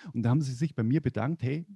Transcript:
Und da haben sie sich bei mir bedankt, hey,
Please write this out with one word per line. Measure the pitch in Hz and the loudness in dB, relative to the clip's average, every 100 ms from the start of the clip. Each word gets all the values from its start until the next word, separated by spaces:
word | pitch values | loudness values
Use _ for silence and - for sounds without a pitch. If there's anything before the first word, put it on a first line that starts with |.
| 190 | -8
Und | 120 | 0
da | 117 | 4
haben | 139 | 4
sie | 135 | 2
sich | 123 160 - | -2 -2 0
bei | |
mir | 113 151 | 2 2
bedankt, | 131 107 123 170 | 0 0 -2 -2
hey, | 127 151 170 | -2 -4 -6